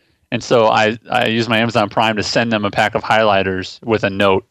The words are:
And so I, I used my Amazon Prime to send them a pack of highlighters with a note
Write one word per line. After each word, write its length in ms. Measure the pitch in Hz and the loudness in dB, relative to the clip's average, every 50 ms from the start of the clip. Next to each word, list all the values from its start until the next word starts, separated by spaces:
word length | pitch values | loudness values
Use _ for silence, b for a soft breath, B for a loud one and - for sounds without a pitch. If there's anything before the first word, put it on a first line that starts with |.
| _ _ _ _ _ _ | _ _ _ _ _ _
And 100 | 120 113 | -8 -8
so 240 | - - 139 120 110 110 | -2 2 2 4 4 4
I, 300 | 117 113 110 107 117 117 _ - | 4 2 2 0 -2 -4 _ -4
I 160 | 120 117 120 | -2 -2 0
used 220 | 113 110 117 113 113 | 0 -2 -2 -2 0
my 100 | 117 110 | 0 0
Amazon 300 | 117 117 107 117 104 101 | 0 0 0 0 -2 0
Prime 280 | - 127 113 110 110 | 0 0 0 0 0
to 60 | 104 | -2
send 280 | 95 - - 131 117 117 | -4 -2 -2 -2 0 0
them 120 | 113 107 104 | -2 -2 -2
a 60 | 101 | -2
pack 240 | - 113 107 104 - | -2 0 0 0 -2
of 80 | 110 | -4
highlighters 840 | - - 117 110 113 107 101 98 95 95 95 95 92 - - - - | -2 0 2 2 2 2 2 2 0 -2 -4 -6 -8 -10 -14 -10 -4
with 180 | 117 110 101 | -2 -2 0
a 80 | 110 101 | 0 -2
note 360 | 95 98 101 98 95 98 - _ | 0 0 2 2 2 0 -2 _